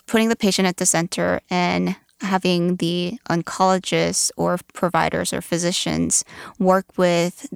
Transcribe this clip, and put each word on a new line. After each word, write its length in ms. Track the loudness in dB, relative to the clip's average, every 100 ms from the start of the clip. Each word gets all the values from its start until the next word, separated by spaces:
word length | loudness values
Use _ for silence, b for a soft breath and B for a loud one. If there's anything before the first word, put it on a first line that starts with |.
| -2
putting 220 | 0 2
the 80 | 2
patient 320 | 0 2 0
at 80 | 2
the 100 | 0
center 540 | 0 0 -2 -2 -2 -2
and 460 | 0 0 0 -2 -4 _ _
having 560 | -2 0 2 2 2 0
the 420 | -2 -2 -4 -6 -4
oncologists 1040 | -4 -4 0 2 2 0 0 0 0 -4 -2
or 200 | -2 -2 -6
providers 580 | -4 -2 0 0 0 -4
or 80 | -6
physicians 840 | -4 -2 -2 -2 -2 -2 0 -2 B B B B
work 260 | 2 2 0 0
with 520 | 2 2 0 -4 -14